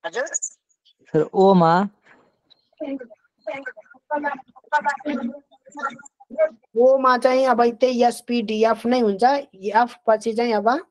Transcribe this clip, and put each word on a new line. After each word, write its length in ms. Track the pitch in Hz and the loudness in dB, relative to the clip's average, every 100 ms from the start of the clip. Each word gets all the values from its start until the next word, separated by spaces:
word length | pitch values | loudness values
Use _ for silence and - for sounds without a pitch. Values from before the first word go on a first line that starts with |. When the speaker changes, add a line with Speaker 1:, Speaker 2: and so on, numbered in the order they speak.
| 220 | -10
Speaker 1:
हजुर? 200 | 202 302 | -8 -8
Speaker 2:
सर, 960 | - - _ _ _ _ _ _ 160 156 | -8 -10 _ _ _ _ _ _ -2 -2
ओमा। 400 | - 190 190 165 170 202 _ _ _ _ _ _ _ _ _ 285 277 240 - _ _ - 285 277 - - _ _ 294 294 285 - - _ 294 277 277 294 254 233 - _ _ _ 285 277 277 - _ _ 277 208 226 _ 220 | 2 4 6 4 2 0 _ _ _ _ _ _ _ _ _ -12 -12 -14 -20 _ _ -14 -12 -14 -18 -20 _ _ -6 -6 -8 -14 -20 _ -2 -2 -6 -6 -6 -8 -12 _ _ _ -10 -10 -10 -20 _ _ -2 -2 -2 _ 2
Speaker 1:
ओमा 400 | 254 269 254 247 | 4 4 2 2
चाहिँ 280 | 254 262 262 | 2 2 2
अब 160 | 233 240 | 2 0
त्यही 340 | 233 254 247 | 2 -2 2
S, 180 | 240 233 | 0 0
P, 200 | - 240 | -6 -4
D, 220 | 214 214 | -4 0
F 220 | 220 220 233 | 0 0 0
नै 140 | 254 | 0
हुन्छ। 240 | 226 196 240 285 277 | 0 2 2 0 -4
एफ 420 | 190 190 208 240 - - | -12 -2 0 0 -4 -2
पछि 260 | 220 226 | 0 0
चाहिँ 200 | 220 240 | -4 -2
अब 340 | 214 208 277 392 | 0 0 -2 -6